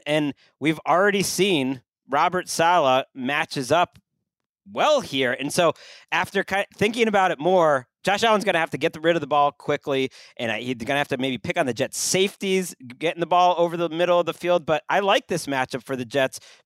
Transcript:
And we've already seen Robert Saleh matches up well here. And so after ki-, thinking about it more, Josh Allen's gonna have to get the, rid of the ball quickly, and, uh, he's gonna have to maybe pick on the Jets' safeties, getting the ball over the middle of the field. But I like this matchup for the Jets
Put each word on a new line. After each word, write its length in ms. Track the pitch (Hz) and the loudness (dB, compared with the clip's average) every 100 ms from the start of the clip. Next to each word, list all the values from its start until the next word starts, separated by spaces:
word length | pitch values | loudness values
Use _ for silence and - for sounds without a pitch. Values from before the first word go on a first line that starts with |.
| 147 | -2
And 300 | 156 147 - _ _ | 0 0 -4 _ _
we've 200 | 147 151 139 | -2 -2 0
already 360 | 170 202 196 | 2 2 2
seen 580 | - - 196 156 131 131 - _ - | -2 0 0 0 -2 -4 -12 _ -4
Robert 400 | 139 175 180 - | 0 0 0 -4
Saleh 560 | - 165 175 139 131 - 139 | 0 2 4 4 2 0 -6
matches 560 | 127 147 160 147 127 | -4 -4 -4 -6 0
up 260 | 160 170 _ _ _ _ _ _ _ 98 | 0 0 _ _ _ _ _ _ _ -10
well 300 | 107 330 285 | -2 2 2
here. 300 | 165 135 127 123 | 0 -2 -2 -2
And 120 | 143 | -4
so 220 | - 165 - - - _ | 0 0 0 -8 -20 _
after 320 | 160 180 196 | -4 -2 -4
ki-, 220 | - 190 - - | -2 -4 -4 -2
thinking 320 | 208 233 226 | -2 0 0
about 240 | 202 185 | 2 2
it 80 | 139 | 0
more, 480 | 165 185 156 135 - _ - | 2 4 4 2 -2 _ -4
Josh 160 | 202 | 0
Allen's 220 | 226 208 196 | 2 2 2
gonna 120 | 170 | 0
have 120 | 165 | -2
to 80 | 135 | -2
get 160 | 160 | -4
the, 80 | 160 | 0
rid 160 | 160 165 | 0 0
of 20 | |
the 80 | 139 | 0
ball 240 | 147 143 | 2 2
quickly, 580 | - - 143 151 135 131 - - - | 0 -4 -4 -2 -2 -4 -8 -20 -8
and, 120 | 117 | -6
uh, 60 | 110 | -4
he's 200 | 123 120 | -6 -6
gonna 220 | 117 143 | -4 -2
have 120 | 143 | -2
to 80 | 131 | -4
maybe 200 | 135 123 | -4 -4
pick 200 | 175 175 | -4 -2
on 80 | 139 | -2
the 80 | |
Jets' 240 | 113 101 - | -2 -4 -4
safeties, 760 | - 185 196 - 196 190 180 - 127 123 | -2 0 0 -2 -2 -2 -2 -10 -18 -6
getting 220 | 156 165 | -6 -4
the 60 | 165 | 0
ball 260 | 180 180 170 | 4 4 4
over 180 | 170 170 | 0 0
the 140 | 170 | -4
middle 280 | 160 180 175 | 0 2 2
of 80 | 160 | 0
the 80 | |
field. 320 | 151 175 175 156 | -4 0 0 0
But 200 | 151 - | -2 0
I 140 | 175 | 0
like 260 | 196 247 - | 2 0 0
this 180 | 175 - | -6 -2
matchup 380 | 139 127 131 | -2 -2 -6
for 140 | - 127 | -6 -8
the 80 | 123 | -4
Jets 340 | 139 131 - - - | -2 -2 -4 -20 -14